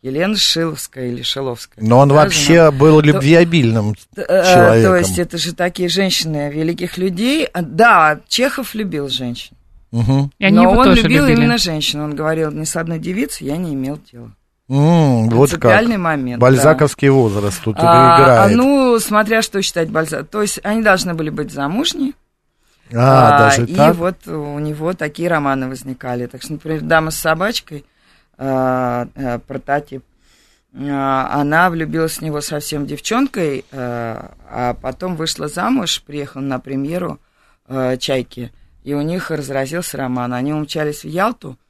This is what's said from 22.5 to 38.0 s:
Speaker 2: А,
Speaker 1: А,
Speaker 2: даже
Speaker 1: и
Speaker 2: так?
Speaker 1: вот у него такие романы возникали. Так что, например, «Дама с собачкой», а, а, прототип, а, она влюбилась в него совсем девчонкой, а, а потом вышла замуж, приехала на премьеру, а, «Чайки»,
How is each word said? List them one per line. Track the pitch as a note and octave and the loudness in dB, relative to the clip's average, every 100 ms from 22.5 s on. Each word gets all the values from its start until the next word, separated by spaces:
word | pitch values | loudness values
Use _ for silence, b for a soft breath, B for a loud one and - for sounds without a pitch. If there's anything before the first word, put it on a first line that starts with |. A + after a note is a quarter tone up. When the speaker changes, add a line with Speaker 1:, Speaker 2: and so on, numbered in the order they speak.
| _ _ _ _ | _ _ _ _
Speaker 2:
А, | A#2 B2+ C3+ B2+ C#3+ | 2 4 6 6 6
Speaker 1:
А, | C#3 | 4
Speaker 2:
даже | C3+ A#2 | 2 0
Speaker 1:
и | F3+ | 4
Speaker 2:
так? | D3+ F3+ | 4 4
Speaker 1:
вот | F3 F#3 - | -2 -6 -10
у | D#3 D3 D3 | -10 -8 -6
него | D3+ D3+ D#3+ | -6 -6 -6
такие | F#3 D3+ D3 E3+ | -6 -8 -6 -2
романы | E3 C#3+ C3+ C3 | 0 0 -4 -6
возникали. | C3 C3+ B2 B2+ B2 B2 | -10 -14 -12 -8 -8 -8
Так | C3 | -12
что, | - | -12
например, | D3+ D#3 D#3 | -12 -8 -8
«Дама | D#3 D#3+ D#3+ | 0 0 0
с | D#3+ | -4
собачкой», | E3 D#3+ G3 A#3+ _ D3 _ _ _ _ _ _ | -4 -2 -2 -6 _ -18 _ _ _ _ _ _
а, | C3 C3 C3 B2+ B2+ A#2+ A#2+ - | -4 -2 0 0 -2 -4 -8 -10
а, | C3 A#2+ | -8 -8
прототип, | _ C3+ - C#3+ D3 C3+ _ _ _ _ _ _ _ - | _ -14 -4 -6 -6 -18 _ _ _ _ _ _ _ -12
а, | C#3 C#3 C3+ C3 C3 C#3+ | -8 -4 -2 -2 -2 -2
она | C#3+ D#3 F3+ | -2 0 0
влюбилась | E3+ D#3+ D#3+ D#3+ - | -2 -6 -4 -4 -6
в | |
него | D#3+ D3 | -8 -8
совсем | D3 D3 D3+ D3 C#3+ | -8 -8 -8 -8 -8
девчонкой, | D3 - A3+ C#4 - D#3+ C#3 - | -10 -4 -2 -2 -2 -4 -6 -10
а, | C3+ B2 A#2+ A#2 A2 - _ _ | -12 -10 -8 -8 -10 -14 _ _
а | - B2 A#2+ | -6 -6 -4
потом | C3 B2+ F#3 E3 | -10 -8 -10 -6
вышла | D#3+ - D3+ | -8 -8 -8
замуж, | E3+ G#3 C4 F3+ - _ | -6 -2 -2 -2 -8 _
приехала | D3 C#3 C3+ | -12 -12 -10
на | C#3 C3 | -8 -8
премьеру, | C3 C3+ C#3 F3 F3 - _ _ _ _ _ | -8 -8 -6 -6 -8 -10 _ _ _ _ _
а, | C3 B2+ | -6 -4
«Чайки», | B2+ | -4